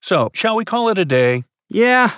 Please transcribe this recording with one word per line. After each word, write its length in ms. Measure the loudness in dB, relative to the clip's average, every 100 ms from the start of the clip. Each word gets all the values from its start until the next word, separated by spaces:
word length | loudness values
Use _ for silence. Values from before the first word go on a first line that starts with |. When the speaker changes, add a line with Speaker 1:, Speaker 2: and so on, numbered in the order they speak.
Speaker 1:
So, 280 | -4 -2 -2
shall 220 | -2 -2 -2
we 100 | -2
call 240 | -2 0
it 80 | 0
a 80 | 0
day? 380 | 2 2 0 -6 _ -6
Speaker 2:
Yeah, 420 | 0 2 4 2